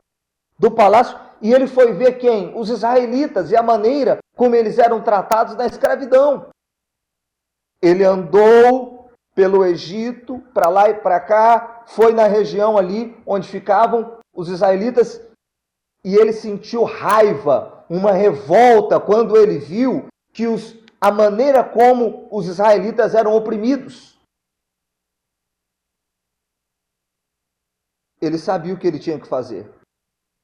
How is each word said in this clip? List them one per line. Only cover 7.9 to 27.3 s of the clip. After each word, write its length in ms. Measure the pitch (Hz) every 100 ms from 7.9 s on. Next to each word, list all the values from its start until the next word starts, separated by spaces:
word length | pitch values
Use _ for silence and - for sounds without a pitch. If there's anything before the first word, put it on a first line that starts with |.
| 180
andou 1080 | 190 190 165 196 214 233 247 262 247 - - _ _
pelo 300 | - 190 196
Egito, 760 | 185 165 143 208 233 247 - 247 -
pra 160 | 202 170
lá 200 | 190 214
e 60 |
pra 260 | 208 190 175
cá, 640 | - 214 226 233 - - -
foi 260 | - 226
na 140 | 220 214
região 500 | 214 175 185 208 208
ali 400 | 180 202 233 - -
onde 220 | 196 -
ficavam 680 | 196 202 202 226 226 220 - _
os 160 | 180 170
israelitas 720 | 180 196 190 233 240 220 - - _ _ _ _ _ _ _
e 120 | 190 202
ele 160 | 214
sentiu 500 | 214 220 202 - 233
raiva, 1000 | 208 - 151 214 214 156 147 123 - - -
uma 240 | 175 202
revolta 840 | 190 208 143 139 190 247 226 - 160
quando 360 | 180 220 220 220
ele 220 | 196 170
viu 500 | 131 196 262 160 - _ _
que 140 | - 226
os, 280 | 220 - - _ _
a 120 | 202
maneira 500 | 208 214 202 277 262
como 680 | - - 247 247 220 - -
os 120 | 208 175
israelitas 680 | 175 214 208 202 233 214
eram 200 | 220 214
oprimidos. 840 | 220 220 220 226 285 - - _ _ _ _ _ _ _ _ _ _ _ _ _ _ _ _ _ _ _ _ _ _ _ _ _ _ _ _ _ _ _ _ _